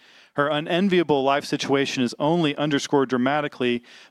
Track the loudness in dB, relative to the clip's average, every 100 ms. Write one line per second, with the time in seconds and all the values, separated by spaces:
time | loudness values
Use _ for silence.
0 | -20 -20 -14 -2 -2 -2 -2 0 2 2
1 | 2 2 2 0 -2 -6 0 0 0 -2
2 | -4 -2 0 2 0 0 -2 -2 0 0
3 | 2 0 0 0 -4 -4 -2 -2 -6 -20
4 | -10